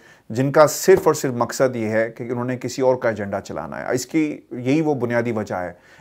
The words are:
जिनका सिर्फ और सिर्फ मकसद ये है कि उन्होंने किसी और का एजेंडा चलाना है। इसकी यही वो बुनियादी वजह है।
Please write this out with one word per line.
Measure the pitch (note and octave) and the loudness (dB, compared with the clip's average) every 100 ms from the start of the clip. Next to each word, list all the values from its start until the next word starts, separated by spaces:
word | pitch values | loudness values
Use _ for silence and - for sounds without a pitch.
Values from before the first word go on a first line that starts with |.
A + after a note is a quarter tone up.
| - - - | -20 -20 -8
जिनका | A2+ C#3 D#3 C#3+ | -2 2 6 6
सिर्फ | - - F#3 E3 | 6 4 6 6
और | |
सिर्फ | D3 C#3 A#2+ | 0 -2 -2
मकसद | A2+ - C3 A#2+ | -2 0 0 0
ये | G#2+ | -2
है | A2 A2+ | 0 -2
कि | - A#2+ | -4 -6
उन्होंने | A#2+ B2 B2+ | -4 -4 -4
किसी | B2+ C3 | -6 0
और | C3 B2+ | 2 2
का | A#2 | 0
एजेंडा | G#2+ G2+ G2 | -2 -6 -6
चलाना | - E2 D2+ - | -8 -10 -8 -10
है। | G#1 | -4
इसकी | C3 - D#3+ D3+ - - | -4 -2 -2 -2 -4 -12
यही | B2 B2 D#3 | -6 0 2
वो | D3+ | 2
बुनियादी | C3+ A#2+ A#2+ A#2 | -2 0 0 0
वजह | A2 G#2 F#2+ | -4 -4 -6
है। | F2 E2+ _ - | -6 -10 _ -20